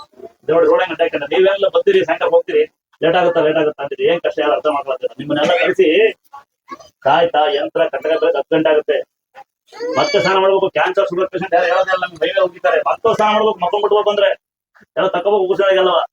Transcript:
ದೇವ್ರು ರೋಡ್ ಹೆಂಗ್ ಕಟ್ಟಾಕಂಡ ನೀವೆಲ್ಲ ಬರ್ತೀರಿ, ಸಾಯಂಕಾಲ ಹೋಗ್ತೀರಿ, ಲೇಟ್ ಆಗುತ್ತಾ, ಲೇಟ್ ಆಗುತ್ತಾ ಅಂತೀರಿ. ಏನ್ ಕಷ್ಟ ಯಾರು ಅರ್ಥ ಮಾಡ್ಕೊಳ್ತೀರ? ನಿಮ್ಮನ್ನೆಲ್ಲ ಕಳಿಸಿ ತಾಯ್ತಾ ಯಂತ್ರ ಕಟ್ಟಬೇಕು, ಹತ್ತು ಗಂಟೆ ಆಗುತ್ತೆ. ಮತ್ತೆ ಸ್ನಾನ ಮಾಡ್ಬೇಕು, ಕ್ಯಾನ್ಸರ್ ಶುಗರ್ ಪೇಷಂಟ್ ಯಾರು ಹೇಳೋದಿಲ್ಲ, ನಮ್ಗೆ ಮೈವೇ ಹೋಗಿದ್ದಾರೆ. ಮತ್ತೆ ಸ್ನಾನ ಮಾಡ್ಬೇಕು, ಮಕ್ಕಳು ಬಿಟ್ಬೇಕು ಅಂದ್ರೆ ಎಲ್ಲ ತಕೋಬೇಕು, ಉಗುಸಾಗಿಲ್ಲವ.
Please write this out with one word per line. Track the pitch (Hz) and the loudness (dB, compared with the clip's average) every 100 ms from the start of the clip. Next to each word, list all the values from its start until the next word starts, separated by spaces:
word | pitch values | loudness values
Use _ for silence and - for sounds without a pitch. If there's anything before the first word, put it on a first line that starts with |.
| - - - _ - | -18 -20 -20 _ -2
ದೇವ್ರು | 160 151 | 2 4
ರೋಡ್ | - | 2
ಹೆಂಗ್ | - | 0
ಕಟ್ಟಾಕಂಡ | 233 165 - 147 | -2 -4 -4 -2
ನೀವೆಲ್ಲ | - 190 - - 508 | 2 2 2 0 0
ಬರ್ತೀರಿ, | 403 381 359 | 2 2 0
ಸಾಯಂಕಾಲ | 330 - - | -2 0 0
ಹೋಗ್ತೀರಿ, | - 151 156 _ _ _ | 2 0 0 _ _ _
ಲೇಟ್ | 156 180 | 0 2
ಆಗುತ್ತಾ, | 175 165 151 | 2 2 0
ಲೇಟ್ | 156 | 0
ಆಗುತ್ತಾ | 151 - 143 | -2 -4 -8
ಅಂತೀರಿ. | - - | -2 0
ಏನ್ | 170 151 | 0 -2
ಕಷ್ಟ | - | -2
ಯಾರು | 147 147 | -2 0
ಅರ್ಥ | 151 147 | -2 -2
ಮಾಡ್ಕೊಳ್ತೀರ? | 139 127 - - | -4 -6 -6 -8
ನಿಮ್ಮನ್ನೆಲ್ಲ | 143 - - 262 | -6 -2 0 2
ಕಳಿಸಿ | - - - 330 440 - _ - - _ - - - _ 131 | 2 2 2 4 2 0 _ -20 -20 _ -20 -20 -20 _ 0
ತಾಯ್ತಾ | 156 170 151 151 143 | 2 2 2 0 0
ಯಂತ್ರ | 151 170 160 | -4 -2 -4
ಕಟ್ಟಬೇಕು, | - 151 160 127 139 | -4 -2 0 0 0
ಹತ್ತು | - 160 | -2 0
ಗಂಟೆ | 156 | 2
ಆಗುತ್ತೆ. | 151 156 143 - _ _ - - _ _ 427 480 - | 0 0 -2 -6 _ _ -20 -20 _ _ -12 -6 -2
ಮತ್ತೆ | - 202 | 0 0
ಸ್ನಾನ | 185 190 | 0 2
ಮಾಡ್ಬೇಕು, | 190 190 190 151 | 2 2 0 -2
ಕ್ಯಾನ್ಸರ್ | 170 185 196 | -2 -2 -2
ಶುಗರ್ | 175 185 | -2 -4
ಪೇಷಂಟ್ | 180 185 170 | -6 -2 0
ಯಾರು | 175 | 0
ಹೇಳೋದಿಲ್ಲ, | 185 185 185 | 0 0 -2
ನಮ್ಗೆ | 175 165 | -4 -4
ಮೈವೇ | - 196 180 | -4 0 -2
ಹೋಗಿದ್ದಾರೆ. | 175 - 160 170 | -2 -2 0 -2
ಮತ್ತೆ | - 226 214 | -2 -2 0
ಸ್ನಾನ | 214 214 | 0 0
ಮಾಡ್ಬೇಕು, | 220 208 | 0 -2
ಮಕ್ಕಳು | 196 208 202 | -2 -2 0
ಬಿಟ್ಬೇಕು | 208 208 | 0 0
ಅಂದ್ರೆ | 202 196 - _ _ _ _ _ - | 0 0 -2 _ _ _ _ _ -4
ಎಲ್ಲ | - - | -4 -2
ತಕೋಬೇಕು, | - 208 185 | 0 0 0
ಉಗುಸಾಗಿಲ್ಲವ. | 175 196 190 185 - - | 0 2 2 2 0 -2